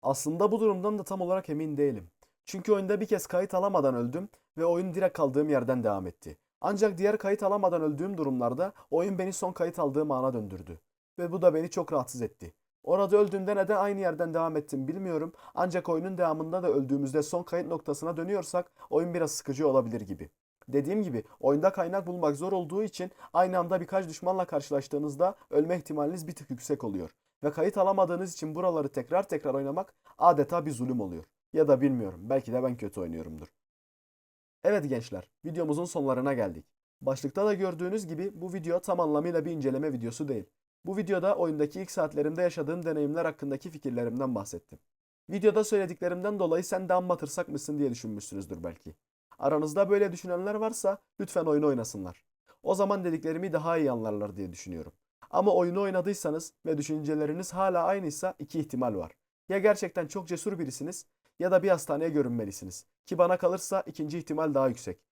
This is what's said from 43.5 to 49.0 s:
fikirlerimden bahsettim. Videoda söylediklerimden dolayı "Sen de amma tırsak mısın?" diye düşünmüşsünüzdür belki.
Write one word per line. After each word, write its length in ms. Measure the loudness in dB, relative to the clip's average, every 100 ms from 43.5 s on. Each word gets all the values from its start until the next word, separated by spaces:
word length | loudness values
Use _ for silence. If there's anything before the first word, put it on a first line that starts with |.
| -6 -6
fikirlerimden 640 | -8 -4 -2 -2 -2 -2 -2
bahsettim. 440 | -4 -10 _ -20 _ _ _ _ -8
Videoda 340 | 2 4 4
söylediklerimden 760 | 2 0 0 -2 -4 -2 -4 0
dolayı 240 | 2 0
"Sen 260 | 0 -4 2
de 40 |
amma 240 | 2 2 -2
tırsak 300 | -2 -6 -4
mısın?" 320 | -6 -4 0
diye 120 | 0
düşünmüşsünüzdür 720 | 0 -6 -8 -8 -12 -10 -8
belki. 320 | -10 -10 -18 -20